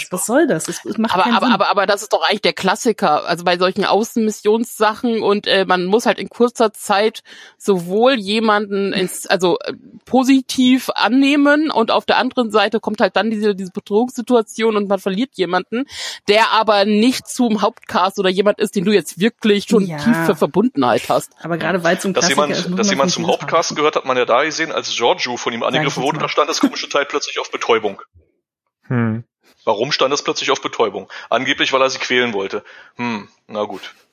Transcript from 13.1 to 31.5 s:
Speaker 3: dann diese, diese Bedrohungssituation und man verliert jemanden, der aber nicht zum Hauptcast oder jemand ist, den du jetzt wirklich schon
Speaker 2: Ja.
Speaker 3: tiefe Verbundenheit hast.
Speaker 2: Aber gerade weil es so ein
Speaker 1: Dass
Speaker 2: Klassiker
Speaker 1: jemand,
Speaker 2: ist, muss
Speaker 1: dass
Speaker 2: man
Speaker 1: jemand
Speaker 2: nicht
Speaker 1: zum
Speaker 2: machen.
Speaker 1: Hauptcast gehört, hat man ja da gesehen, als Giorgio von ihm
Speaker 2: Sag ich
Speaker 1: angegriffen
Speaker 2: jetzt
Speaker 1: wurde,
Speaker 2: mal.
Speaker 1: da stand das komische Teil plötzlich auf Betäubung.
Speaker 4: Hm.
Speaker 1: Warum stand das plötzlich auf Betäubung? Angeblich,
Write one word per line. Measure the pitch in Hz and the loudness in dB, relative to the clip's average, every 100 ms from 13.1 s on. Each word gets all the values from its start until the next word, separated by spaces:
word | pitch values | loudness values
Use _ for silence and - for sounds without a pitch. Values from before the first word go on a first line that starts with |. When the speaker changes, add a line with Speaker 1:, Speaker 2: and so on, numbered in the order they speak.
| 196 | 0
Speaker 3:
dann | 208 | -2
diese, | 226 208 | 0 -2
diese | 190 190 | -2 -6
Bedrohungssituation | 190 - 202 247 - 220 247 226 - 220 214 | -12 -4 -2 0 -4 0 2 2 -2 -2 0
und | 202 | 0
man | 196 | -2
verliert | 196 190 262 | -2 -4 -4
jemanden, | - 175 180 185 226 277 - - - - | -4 -2 -2 -2 -6 -6 -10 -12 -8 0
der | 208 220 | 2 4
aber | 214 214 208 202 | 2 2 2 4
nicht | 208 233 254 - | 4 2 0 -6
zum | - 240 208 | -2 0 2
Hauptcast | 196 - - 175 185 196 | 0 -2 -4 -2 0 0
oder | 185 | 0
jemand | 185 208 - | 2 2 0
ist, | - | -2
den | 214 185 | -2 2
du | |
jetzt | 208 165 - | 2 0 0
wirklich | 214 - 226 208 - | -2 0 2 2 2
schon | 226 190 | 2 2
Speaker 2:
Ja. | 156 | -2
Speaker 3:
tiefe | 147 233 165 | 0 2 0
Verbundenheit | 185 170 175 240 - 123 113 - | 0 0 2 0 2 2 2 2
hast. | 131 - _ | -2 -2 _
Speaker 2:
Aber | 160 170 | -8 -4
gerade | 160 185 | -2 0
weil | 165 185 | 0 0
es | |
so | 202 | 0
ein | |
Speaker 1:
Dass | 180 - | 0 2
Speaker 2:
Klassiker | - 147 | 2 0
Speaker 1:
jemand, | 143 | -2
Speaker 2:
ist, | - | -4
muss | - | -2
Speaker 1:
dass | - | 0
Speaker 2:
man | |
Speaker 1:
jemand | 135 139 | 0 0
Speaker 2:
nicht | |
Speaker 1:
zum | 165 | 0
Speaker 2:
machen. | 113 | -2
Speaker 1:
Hauptcast | - 147 165 175 151 | -2 0 -2 0 0
gehört, | 151 | 0
hat | - 139 | 0 0
man | 127 | 0
ja | |
da | 117 117 | 2 2
gesehen, | 156 151 160 | 2 -2 -4
als | - 117 - | -4 -6 0
Giorgio | 120 170 131 120 | 0 0 -2 -6
von | - | -6
ihm | 117 | -4
Speaker 2:
Sag | 117 | -2
ich | 135 | 0
Speaker 1:
angegriffen | 147 - | -2 -2
Speaker 2:
jetzt | 131 | -4
Speaker 1:
wurde, | 156 | -2
Speaker 2:
mal. | |
Speaker 1:
da | 147 | -2
stand | - 147 | -2 -2
das | 156 | 0
komische | 143 - 143 | -2 -2 -4
Teil | 147 | -2
plötzlich | 139 147 143 135 | -2 -4 -6 -8
auf | 131 | -8
Betäubung. | - - 113 104 95 - _ _ _ _ _ _ _ _ | -6 0 2 0 -6 -14 _ _ _ _ _ _ _ _
Speaker 4:
Hm. | 123 117 110 - _ _ _ | -2 -2 -4 -8 _ _ _
Speaker 1:
Warum | - 104 131 | -4 -2 -2
stand | - 131 | 0 0
das | 143 | 0
plötzlich | - 151 139 | -4 -4 -2
auf | 131 | -2
Betäubung? | - - 113 98 95 - - | -4 -2 -2 -2 -12 -16 -4
Angeblich, | 117 131 | -2 0